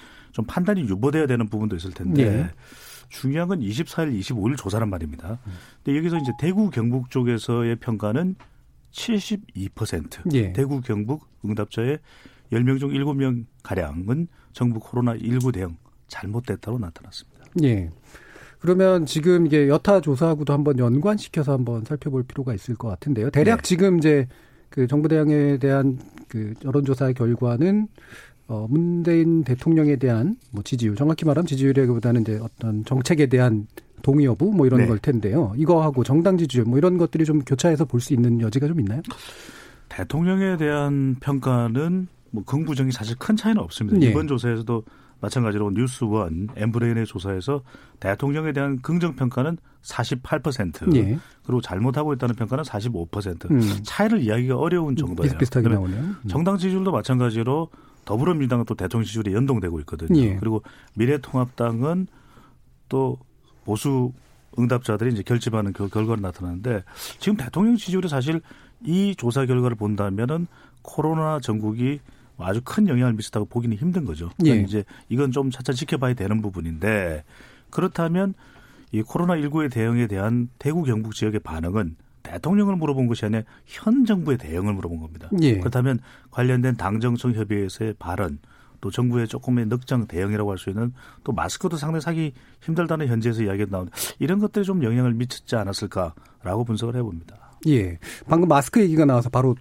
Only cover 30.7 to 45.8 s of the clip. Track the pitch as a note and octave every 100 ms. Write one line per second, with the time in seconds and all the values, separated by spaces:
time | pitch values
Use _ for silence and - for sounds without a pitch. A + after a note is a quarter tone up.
30.7 | B2+ A2 G#2 D3 D#3+ D#3+ C#3+ E3+ C3+ C#3
31.7 | C3+ B2 A#2 A#2+ A#2+ G#2+ G#2+ A2+ - A2+
32.7 | G#2+ G#2+ C3 B2 E3 C3+ B2+ B2 A2 G#2+
33.7 | - - - - C#3+ C#3 - G3 G3 C3
34.7 | B2 A#2 G#2+ - A#2+ G2+ C3 A2 A2+ D#3+
35.7 | E3+ D#3 C3 A2+ D3 F3 F#3 D#3+ B2 A2+
36.7 | B2+ F3+ F3+ E3 D#3+ D#3 D3+ C3 C3+ F3
37.7 | D3+ D#3 B2 - B2 A#2+ A#2 A2+ C3 D3
38.7 | E3+ G2+ B2 G3 - - - - - -
39.7 | - - - - D3 F3 F#3+ F#3+ F3+ D3+
40.7 | D3 C#3+ C#3 C3+ B2+ C#3+ C#3 C3 B2 A#2
41.7 | A#2+ E3 F#3 F3+ - _ A2 - C#3 D#3+
42.7 | C#3 C3 B2+ G#2+ A#2 - G#3+ G#3+ G#3+ E2+
43.7 | - G#2 F#3+ C3 D3 D#3 B2+ A#2+ A2+ A2+
44.7 | A#2 A2 - - _ G2+ C3 A2+ G#2 G#2
45.7 | G2